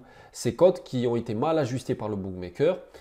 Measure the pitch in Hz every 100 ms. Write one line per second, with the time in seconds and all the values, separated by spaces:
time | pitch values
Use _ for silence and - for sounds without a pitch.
0 | - - - - 120 113 175 180 - 127
1 | 120 117 - 107 151 160 139 131 - 123
2 | 107 101 95 92 90 - 147 185 - -